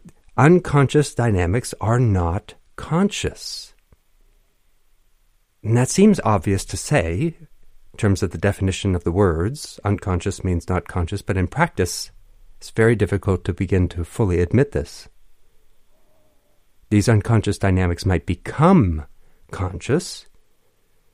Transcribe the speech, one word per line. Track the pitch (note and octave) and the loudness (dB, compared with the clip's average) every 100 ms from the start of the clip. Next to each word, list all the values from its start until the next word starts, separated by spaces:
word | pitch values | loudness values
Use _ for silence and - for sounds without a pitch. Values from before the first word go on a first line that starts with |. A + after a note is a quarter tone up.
| - _ _ - | -8 _ _ 2
unconscious | C#3 F3+ - D3 C3+ D3+ C#3+ | 6 4 4 2 4 2 0
dynamics | - A#2+ F#2+ F2 A2+ - - | 0 0 2 0 -2 -4 -6
are | G2 B2 | 0 2
not | B2 F#2 E2+ F#2 - - _ - | 2 2 0 -2 -8 -20 _ -18
conscious. | - E3 G3 - - - - - - _ _ _ _ _ _ _ _ _ _ _ _ _ _ _ _ _ _ _ | -4 0 0 -2 -6 -8 -14 -14 -18 _ _ _ _ _ _ _ _ _ _ _ _ _ _ _ _ _ _ _
And | G#2 A#2+ | 0 2
that | B2+ | 2
seems | - G#3+ G3 | 4 6 6
obvious | A2 G#2 G#2 F#2+ - | 2 0 0 -2 -2
to | - | -10
say | - D3 E2 F2+ E3 - D#3 - - - - | -2 0 0 -2 -4 -6 -20 -20 -20 -20 -20
in | - | -2
terms | G#2 F#2+ | 0 2
of | F#2 | -2
the | E2+ | -2
definition | G2+ - F#2+ - G2+ | -2 0 -2 -2 -2
of | F2+ | 0
the | - | 0
words. | F2 G2 D#2+ F#2+ D3 - - | 2 2 2 -2 -4 -14 -6
Unconscious | G2+ G2+ - F2+ G2 - | -4 -2 -2 -2 -4 -4
means | F#2+ F2 - | -2 -2 -2
not | F2+ - | -4 -4
conscious, | F#2 F2 G2 | -6 -4 -6
but | - F#2+ | -4 -2
in | F2 | -2
practice, | C#3 E3 - F2+ - - - - - - - | 0 -2 0 -4 -4 -14 -18 -20 -20 -20 -20
it's | - | -10
very | - A2+ A2+ | 0 2 2
difficult | G2+ G2+ - F#2 | 0 0 -2 -2
to | - | -4
begin | F2 F#2+ F#2+ F2 | -4 0 0 0
to | F2+ | -2
fully | E2 - G#2+ F2 | -10 -2 0 0
admit | F2+ A2+ C#3+ | 2 2 0
this. | - - - - - - - - _ - - _ _ _ _ _ _ _ _ _ _ _ | -2 -6 -12 -20 -20 -20 -20 -20 _ -20 -20 _ _ _ _ _ _ _ _ _ _ _
These | G#2+ G2+ | 0 4
unconscious | A2 - A2+ G2+ G2 | 2 2 0 0 -2
dynamics | G2 F#2 F2+ F2 F#2 | 0 2 0 -2 -2
might | F2 - | -2 -2
become | F2+ - - E3 G3 G2 D#2 - - - _ - | -6 -6 2 4 6 4 -2 -8 -20 -20 _ -18
conscious, | - F#2 F#2+ - D3+ F3+ - - - _ _ _ _ _ _ _ | -8 -8 -8 -4 -4 -4 -14 -20 -20 _ _ _ _ _ _ _